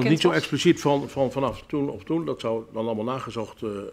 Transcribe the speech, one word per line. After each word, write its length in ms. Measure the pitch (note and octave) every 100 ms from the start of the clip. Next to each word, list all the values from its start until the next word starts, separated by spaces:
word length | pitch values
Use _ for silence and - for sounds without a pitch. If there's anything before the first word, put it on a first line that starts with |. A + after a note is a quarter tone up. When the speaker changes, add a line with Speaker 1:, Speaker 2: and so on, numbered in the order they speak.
Speaker 1:
bekend 80 | B2+
Speaker 2:
niet 100 | D#3
zo 80 | F3+
Speaker 1:
was? 80 | D#3+
Speaker 2:
expliciet 440 | - C#3 F3 -
van, 280 | C#3+ C#3+ B2+
van, 240 | C#3 B2+
vanaf 300 | C3+ C3 G2+ -
toen 240 | D3 C#3+
of 140 | G#2
toen. 200 | - E3
Dat 160 | D3+ B2+
zou 240 | A#2 A2+ A2
dan 120 | A2 A#2
allemaal 180 | A2
nagezocht, 580 | A2+ C3 A#2+ A2 G#2+ -
eh, 60 | A2 G2+ G2+